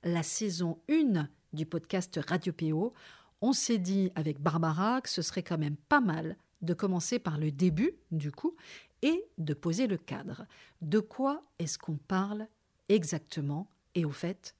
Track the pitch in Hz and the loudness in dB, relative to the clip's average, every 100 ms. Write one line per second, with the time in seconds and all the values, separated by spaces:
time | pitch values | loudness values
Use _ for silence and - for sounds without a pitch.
0 | 175 170 156 - 214 170 175 165 - 311 | 0 0 0 -2 -2 0 -2 -2 0 4
1 | 285 185 143 _ _ 151 160 170 - 190 | 4 4 0 _ _ -6 -4 -4 -2 -2
2 | 180 - 147 180 - 156 160 156 220 - | -2 -4 0 0 -2 -2 0 0 0 -4
3 | - - _ _ 226 277 - 226 180 196 | -20 -20 _ _ 2 2 2 0 2 2
4 | 190 185 156 143 151 160 160 156 208 254 | 2 0 -4 0 0 2 2 2 2 0
5 | 262 - 160 - 175 160 151 147 _ 294 | -2 -2 -2 -4 -4 -2 -2 -4 _ 4
6 | 233 160 160 - _ _ 165 170 202 180 | 4 0 -4 -8 _ _ -2 0 2 0
7 | - 240 185 147 156 139 180 156 285 - | 0 -2 -2 -2 -2 2 2 4 0 -2
8 | _ 160 147 - 330 330 - - - _ | _ -4 -4 -4 -4 -6 -20 -20 -20 _
9 | 277 339 440 - 156 143 170 170 254 185 | 0 0 -2 -8 -4 -2 -2 0 0 0
10 | - 143 - - - - - _ 156 208 | -4 -10 -8 -12 -16 -20 -20 _ 0 0
11 | 214 - 269 294 - _ 160 - - 151 | 0 -2 -2 -2 -8 _ -6 -6 -6 -6
12 | - 190 196 214 214 _ _ _ _ 208 | -2 -2 0 -4 -10 _ _ _ _ 2
13 | 160 156 - - 143 143 196 _ _ 180 | 4 -4 -6 -6 -2 -4 -6 _ _ -2
14 | 156 139 - 190 - | -2 -2 -6 -6 -14